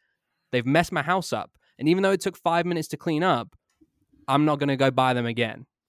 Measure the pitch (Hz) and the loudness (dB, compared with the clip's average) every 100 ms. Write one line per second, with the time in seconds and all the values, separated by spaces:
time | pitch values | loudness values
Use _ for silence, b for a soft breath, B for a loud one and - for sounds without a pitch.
0 | _ _ _ _ _ 127 120 156 170 165 | _ _ _ _ _ -2 2 2 2 -2
1 | 143 185 170 110 - _ _ - 147 180 | -2 -2 -2 -8 -8 _ _ -4 0 2
2 | 190 190 196 - 170 170 175 175 156 151 | 2 0 -2 -6 -2 0 0 -4 -6 -8
3 | 175 151 185 127 110 _ _ _ _ _ | -4 0 0 0 -2 _ _ _ _ _
4 | _ _ - 139 151 143 143 135 135 127 | _ _ -2 2 2 2 0 2 2 2
5 | 131 123 117 117 113 - 127 _ | 2 0 -2 -2 -4 -4 -18 _